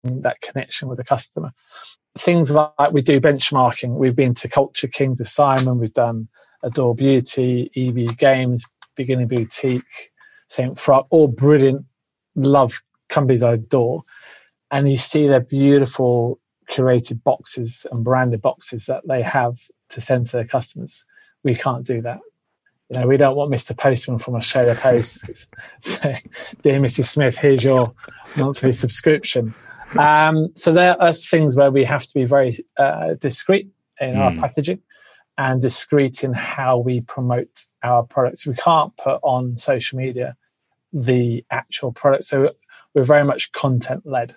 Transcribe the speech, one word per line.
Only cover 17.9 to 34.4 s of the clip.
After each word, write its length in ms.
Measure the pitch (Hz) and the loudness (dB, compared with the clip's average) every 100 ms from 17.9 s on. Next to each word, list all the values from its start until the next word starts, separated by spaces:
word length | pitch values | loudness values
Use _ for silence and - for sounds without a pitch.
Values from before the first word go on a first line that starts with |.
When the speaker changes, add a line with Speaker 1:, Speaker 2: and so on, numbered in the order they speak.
Speaker 1:
and 140 | 120 | -6
branded 360 | 117 131 127 113 | -2 0 0 0
boxes 460 | 135 - - 117 - | -2 -4 -12 -12 -8
that 200 | 131 - | -8 -4
they 160 | 131 | -4
have 360 | 117 139 120 120 - _ _ | -2 -2 -2 -6 -18 _ _
to 100 | - | -14
send 260 | - 127 117 | -2 -2 0
to 60 | |
their 120 | 123 | -6
customers. 600 | 117 131 - - 123 - _ _ _ _ | -4 -6 -6 -14 -14 -16 _ _ _ _
We 100 | 143 | -4
can't 300 | 117 143 123 127 | -2 -2 -4 -6
do 140 | 120 | -6
that. 180 | 117 123 - _ _ _ _ _ _ | -6 -12 -16 _ _ _ _ _ _
You 120 | 123 | -2
know, 60 | 123 | 2
we 100 | 135 | 4
don't 180 | 139 139 | 4 2
want 140 | 147 | -2
Mister 240 | 123 - | -4 -6
Postman 440 | 117 139 123 - 123 | -2 0 0 -4 -6
from 160 | - | -4
Australia 400 | 120 - 135 120 | -6 -2 0 2
Post 720 | 120 135 120 113 - - - - - | 2 2 2 0 -10 -16 -18 -20 -20
<laughs> 200 | - - | -20 -16
saying, 400 | - - 147 127 - - - - | -10 -6 -4 -6 -14 -18 -18 0
"Dear 180 | 143 139 | 2 2
Missus 300 | 131 - 123 | 0 0 -2
Smith, 260 | - 135 120 | 0 0 2
here's 260 | 147 135 | 2 4
your 300 | 127 131 117 - - - - - | 4 4 2 -4 -20 -20 -10 -4
monthly 360 | 139 139 131 | -4 0 0
subscription." 840 | 120 120 - 165 156 - 127 113 - - - - 147 | 0 -4 0 2 2 0 -4 -4 -10 -20 -20 -4 2
Um, 520 | 147 151 156 156 156 | 4 6 4 2 -2
so 180 | - - | 0 2
there 280 | 165 180 175 | 4 4 4
are 100 | 175 | 2
things 440 | 160 - 165 151 127 | 0 -2 2 2 4
where 160 | 139 | 4
we 120 | 135 | 4
have 200 | 123 139 - | 2 -2 -4
to 80 | |
be 100 | 143 | -2
very, 320 | 123 139 131 117 - - | 2 2 2 -2 -10 -2
uh, 380 | 139 - 80 | 0 0 -4
discreet 520 | - 139 120 - 196 196 _ _ _ | -4 -4 -6 0 0 -2 _ _ _
in 140 | 131 | -4
our 160 | 127 135 | 0 0
Speaker 2:
Mm. 100 | 165 | 0